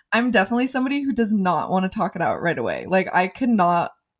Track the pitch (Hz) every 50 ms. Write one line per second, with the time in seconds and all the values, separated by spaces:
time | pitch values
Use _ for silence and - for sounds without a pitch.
0 | - _ - 226 240 247 220 208 196 202 240 240 254 262 - 262 254 269 285 285
1 | 277 277 226 214 233 202 220 208 190 180 170 151 - - 175 185 185 190 - 226
2 | 190 - - 185 170 - 98 - - 170 - - 117 95 78 64 - - 185 185
3 | 190 - - 180 185 190 - - 262 240 233 202 175 175 175 170 165 - - _
4 | _ _ _ _